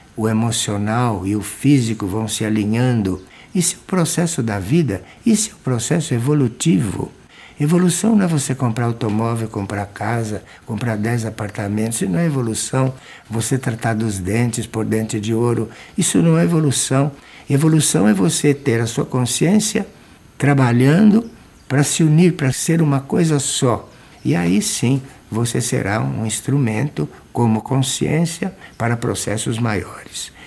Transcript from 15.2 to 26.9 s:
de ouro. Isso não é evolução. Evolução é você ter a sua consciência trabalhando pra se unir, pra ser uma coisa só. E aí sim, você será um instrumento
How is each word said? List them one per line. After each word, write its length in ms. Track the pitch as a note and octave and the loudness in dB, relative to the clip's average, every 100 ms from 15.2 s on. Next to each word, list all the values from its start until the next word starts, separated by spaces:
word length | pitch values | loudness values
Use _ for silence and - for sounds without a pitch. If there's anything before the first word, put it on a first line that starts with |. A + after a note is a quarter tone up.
de 120 | G#2 | -2
ouro. 380 | A2+ A#2+ A2+ A2 - - - | 0 0 0 -4 -10 -10 -4
Isso 240 | - F#3+ | 0 2
não 160 | E3+ D#3+ | 4 4
é 60 | |
evolução. 720 | E3+ E3 D3+ B2 - C3+ C#3+ - - - - | 2 2 2 0 0 0 0 -4 -18 -20 -2
Evolução 600 | C#3 D#3+ D#3 C#3+ D#3+ G3+ | 2 4 4 2 2 2
é 40 | |
você 400 | G3 F3+ E3 D3 | 4 2 2 0
ter 280 | C3+ B2+ A#2 | 2 0 0
a 60 | A#2 | 0
sua 180 | C#3 | -2
consciência 800 | - B2+ A#2+ - D3+ G#3 G#3+ G#3 G3+ - - - - - | -2 -2 -2 0 2 2 2 -4 -6 -12 -20 -20 -20 -2
trabalhando 920 | C3+ C#3 B2+ A#2+ C3 E3 G#3+ G#3+ A#3 - - - - | 2 4 4 4 6 6 6 6 0 -10 -20 -20 -2
pra 160 | C3+ | 0
se 180 | D3 - | 0 2
unir, 300 | D#3+ D3+ F3+ | 4 6 4
pra 200 | F3 C3+ | 4 -2
ser 300 | - - E3 | -2 0 2
uma 180 | D#3 C#3 | 2 0
coisa 380 | C3+ F3+ E3 D3 | 0 0 2 2
só. 500 | - - C3 G#2 - - - - | -2 0 0 0 -4 -20 -20 -6
E 100 | - | -2
aí 260 | E3 F3 G3+ | 0 2 0
sim, 400 | G#3 - A#2+ C3+ C3+ - - | 0 0 0 0 -2 -18 -8
você 300 | G#2+ A#2 C3 | -2 -2 -2
será 400 | A#2+ C3 G2 G#2+ | -2 -2 -2 -2
um 260 | C3+ A#2+ A2 | -2 -4 -4
instrumento 800 | A2 - C#3+ A#2+ G#2+ C#3+ | -4 -2 0 0 -2 -4